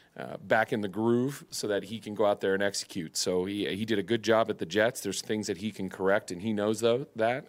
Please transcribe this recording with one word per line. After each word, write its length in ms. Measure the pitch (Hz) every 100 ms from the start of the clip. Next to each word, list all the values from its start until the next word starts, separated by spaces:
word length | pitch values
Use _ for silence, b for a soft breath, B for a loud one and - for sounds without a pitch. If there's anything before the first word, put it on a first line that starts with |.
| B -
uh, 200 | 64 -
back 360 | 98 113 110
in 100 | 117
the 60 | 104
groove 560 | 95 117 120 131 143 -
so 160 | - 110
that 160 | 98
he 160 | 90 113
can 160 | 107
go 120 | 104 104
out 140 | 101
there 140 | 98
and 80 | 95
execute. 540 | 101 - - 98 78 -
So 280 | 98 90
he, 220 | 92 101 76
he 100 | 95
did 140 | 110 104
a 60 |
good 180 | 90 117
job 280 | 110 110 110
at 80 | 104
the 80 | 90
Jets. 340 | 101 110 -
There's 200 | 101 90
things 280 | - 107 101
that 80 | 90
he 160 | 107
can 160 | - 92
correct, 420 | - 95 104 -
and 120 | 87
he 100 | 110
knows, 260 | 104 104 107
though, 280 | 117 123 147 110
that, 300 | 113 131